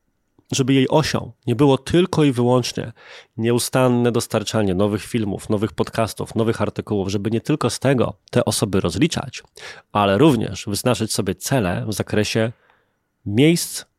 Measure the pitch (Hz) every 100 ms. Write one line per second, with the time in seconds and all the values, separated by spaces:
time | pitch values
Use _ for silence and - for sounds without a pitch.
0 | _ _ _ _ - 127 131 135 131 -
1 | - 107 - - 123 117 143 131 - 170
2 | 185 - 147 123 120 127 120 - 117 -
3 | - - - - 113 120 - 135 127 120
4 | 120 117 - 110 104 110 101 90 104 104
5 | - 120 101 92 - 104 107 - 113 -
6 | 107 - - 110 113 113 101 - - 104
7 | 95 101 104 110 - 151 117 - 131 131
8 | 98 - - 123 - - 104 92 85 85
9 | 160 - - - - - - - _ 104
10 | 101 98 156 117 98 95 - 101 123 113
11 | 110 - 98 90 - 139 90 117 110 101
12 | - 110 104 113 113 - _ _ _ _
13 | _ _ 101 104 156 175 - - -